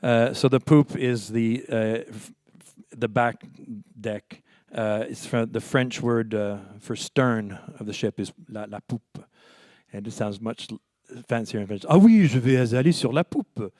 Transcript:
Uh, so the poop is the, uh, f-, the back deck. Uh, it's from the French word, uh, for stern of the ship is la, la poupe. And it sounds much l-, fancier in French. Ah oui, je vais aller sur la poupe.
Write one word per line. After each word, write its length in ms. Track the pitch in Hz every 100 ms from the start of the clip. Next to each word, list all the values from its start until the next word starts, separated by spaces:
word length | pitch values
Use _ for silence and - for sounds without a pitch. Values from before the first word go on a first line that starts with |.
Uh, 300 | 127 117 117
so 140 | 127 135
the 120 | 131
poop 360 | - 151 139 120
is 320 | 123 123 101
the, 360 | 113 113 117 -
uh, 40 | 113 110 113 -
f-, 240 | 113 - - _ _ _ _ -
the 160 | - 113
back 340 | 107 120 113 - - - 110 - -
deck. 440 | 107 104 - - _ _ _
Uh, 300 | - 110 107 113
it's 180 | - -
from 240 | 123 113
the 80 | 113
French 420 | - 135 127 120
word, 320 | 123 117 113
uh, 240 | 107 104 101 98 104
for 160 | - 110
stern 640 | - - 131 113 104 95 - -
of 60 | 104
the 60 |
ship 280 | 101 113 -
is 120 | 98 - -
la, 180 | 107 104
la 120 | 104
poupe. 440 | - 120 _ - - _ _ _ _ _ _
And 140 | 101 104
it 60 |
sounds 280 | 107 107 101
much 280 | 113 110 -
l-, 80 | 107 _ _ _ - 120
fancier 320 | 117 110 110
in 60 | 101
French. 180 | 104 -
Ah 80 | 160
oui, 300 | 208 226 175
je 120 | 131
vais 360 | 123 131 127
aller 180 | 120 139
sur 200 | 175 127
la 120 | 131
poupe. 480 | 175 - 226 - 104